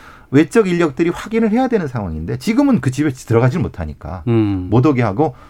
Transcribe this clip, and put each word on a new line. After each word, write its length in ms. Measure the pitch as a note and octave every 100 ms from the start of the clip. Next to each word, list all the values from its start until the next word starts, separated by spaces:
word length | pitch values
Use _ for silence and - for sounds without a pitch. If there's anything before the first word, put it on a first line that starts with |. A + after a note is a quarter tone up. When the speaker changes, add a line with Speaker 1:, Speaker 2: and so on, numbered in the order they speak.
| - - -
Speaker 1:
외적 340 | C3+ E3 A#3 F#3+
인력들이 440 | E3+ E3 C3 E3+
확인을 400 | F3+ G#3 A3+ A3+
해야 160 | A3+ C4
되는 180 | A3+ D3
상황인데 520 | B2 F#2+ D#2+ E2 B2+
지금은 420 | - A#3 C#4+ G3+
그 100 | C#3
집에 200 | C3+ D3+
들어가질 500 | B2+ - A2+ B2+ E3+
못하니까 640 | F2+ - D#2 C#2+ D2+ F2+ B2
Speaker 2:
음. 400 | A#2 G#2 F#2+ F2+
Speaker 1:
못 140 | A2
오게 180 | D3 B2
하고 340 | A2+ G2 D#3+ -